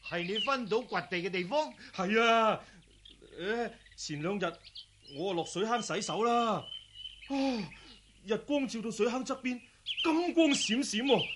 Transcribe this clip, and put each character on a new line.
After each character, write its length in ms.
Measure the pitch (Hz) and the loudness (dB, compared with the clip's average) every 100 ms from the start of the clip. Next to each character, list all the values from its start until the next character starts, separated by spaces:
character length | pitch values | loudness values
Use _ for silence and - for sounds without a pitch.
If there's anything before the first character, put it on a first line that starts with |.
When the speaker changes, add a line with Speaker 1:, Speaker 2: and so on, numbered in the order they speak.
| - | -6
Speaker 1:
係 160 | 175 175 | -4 -2
你 120 | 214 | -2
分 280 | 269 269 214 | 0 0 0
到 120 | 220 | -2
掘 280 | 247 190 175 | 0 -4 -2
地 200 | 180 180 | -4 -2
嘅 0 | |
地 140 | 180 | -4
方？ 300 | 180 285 302 - - - | 0 0 -2 -8 -14 -6
Speaker 2:
係 260 | 185 220 | 2 4
啊。 380 | 233 226 220 185 - - - - - - - 135 | 6 6 4 2 -6 -20 -20 -20 -20 -20 -20 -10
誒， 320 | 180 233 226 - - - | -4 -2 -4 -8 -20 -14
前 240 | - 147 | -10 -6
兩 160 | 160 202 | -4 -2
日 140 | 175 165 - - - _ - 139 | -4 -6 -18 -20 -20 _ -16 -8
我 160 | 190 | -4
落 120 | 175 151 | -4 -4
水 180 | 170 220 | -4 -2
坑 160 | 233 | -2
洗 200 | - 165 | -2 -4
手 220 | 196 165 | -2 0
啦。 420 | 233 240 233 180 - - - - - - - | 2 2 2 -2 -6 -16 -18 -18 -16 -16 -6
啊， 80 | 277 269 240 165 - - - _ - 190 | -2 0 -2 -6 -12 -20 -20 _ -20 -4
日 100 | 214 | -4
光 300 | - 285 262 | 0 0 0
照 140 | 226 | -4
到 80 | 220 | -6
水 140 | - 233 | 0 0
坑 160 | 247 247 | 0 -4
側 160 | 269 | -4
邊， 180 | 254 247 - _ - - | -4 -6 -10 _ -8 -2
金 300 | 330 311 349 | 2 2 4
光 140 | 330 320 | 6 6
閃 280 | 277 - 226 | 6 2 0
閃 240 | 247 208 | 0 0
喎。 220 | 269 214 - | 4 4 4